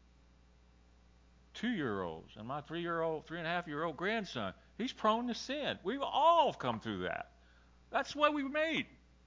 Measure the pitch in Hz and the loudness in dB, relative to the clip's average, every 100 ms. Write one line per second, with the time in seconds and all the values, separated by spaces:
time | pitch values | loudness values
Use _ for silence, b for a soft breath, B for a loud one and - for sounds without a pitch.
0 | - - - - - - - - - - | -20 -20 -20 -20 -20 -20 -20 -20 -20 -20
1 | - - - - - - 226 220 135 101 | -20 -20 -20 -20 -20 -6 -2 0 0 0
2 | 90 80 - 110 110 143 143 165 175 165 | -2 -4 -10 -12 -8 -8 -6 -6 -2 0
3 | 165 156 - 165 160 175 170 147 170 135 | 0 -2 -6 -6 -2 -2 -2 -4 -4 -2
4 | 185 226 190 127 98 - b b 247 - | -2 -2 -2 -4 -4 -6 b b -6 0
5 | 214 226 240 226 - 294 226 101 180 269 | 2 2 0 -4 -4 -4 -2 -4 -4 -4
6 | 269 - 311 339 269 147 131 110 113 98 | 0 4 8 8 6 4 -2 -2 -2 -2
7 | 90 80 - - b b b b - 233 | -2 -4 -8 -16 b b b b -4 -4
8 | 262 285 294 302 269 294 320 311 - - | -2 2 2 2 -2 0 0 0 -4 -8
9 | - - | -20 -20